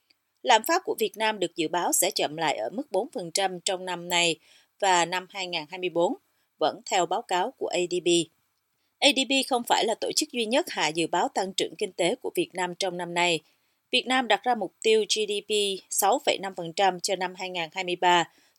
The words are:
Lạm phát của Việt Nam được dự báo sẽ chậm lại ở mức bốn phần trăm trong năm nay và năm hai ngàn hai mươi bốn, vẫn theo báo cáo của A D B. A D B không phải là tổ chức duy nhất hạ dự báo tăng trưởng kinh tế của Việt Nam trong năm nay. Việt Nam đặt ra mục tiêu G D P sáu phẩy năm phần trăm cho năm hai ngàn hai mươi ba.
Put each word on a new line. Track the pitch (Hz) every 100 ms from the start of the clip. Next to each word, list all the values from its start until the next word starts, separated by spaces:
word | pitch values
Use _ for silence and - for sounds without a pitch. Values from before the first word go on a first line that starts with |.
| _ _ _ _
Lạm | 254 226 226
phát | 339
của | - -
Việt | 220 -
Nam | 220 214
được | 180 -
dự | 156
báo | 175 196
sẽ | 311 180
chậm | - 143 156
lại | 160 113
ở | 113
mức | 196 294
bốn | 190 262
phần | 240 170
trăm | 175 190 180
trong | - 180
năm | 185 175 175
nay | 175 170 156 _ _ _ -
và | 196 175
năm | 170 180 185
hai | 202 180
ngàn | 175 147
hai | 185
mươi | 180
bốn, | 165 180 339 _ _ _ -
vẫn | 151 147 -
theo | 196 170
báo | 190
cáo | - 180 208
của | - -
A | 175 175
D | 180
B. | 175 175 156 _ _ _ _ _ _ -
A | 269 277
D | 240
B | 269 254
không | 247 240
phải | -
là | 214
tổ | 208 - -
chức | 311
duy | 240 214
nhất | 262 359
hạ | - 156
dự | 160 160
báo | 175 247
tăng | - 190
trưởng | 185 147 -
kinh | 202
tế | - 175
của | 233 -
Việt | - 165
Nam | 180 180
trong | 175 190 175
năm | 175
nay. | 175 175 160 - _ _ _ _
Việt | 254 233
Nam | 262 233
đặt | 202
ra | 247
mục | 226 185 -
tiêu | 220 220
G | 202 214 208
D | 202 -
P | 214 202 185 -
sáu | - 196 269 -
phẩy | -
năm | 196
phần | 190 165
trăm | 165 196 180
cho | - 185
năm | 185 185
hai | 185
ngàn | 180 160
hai | 190
mươi | 180 175
ba. | 180 175 165 _ _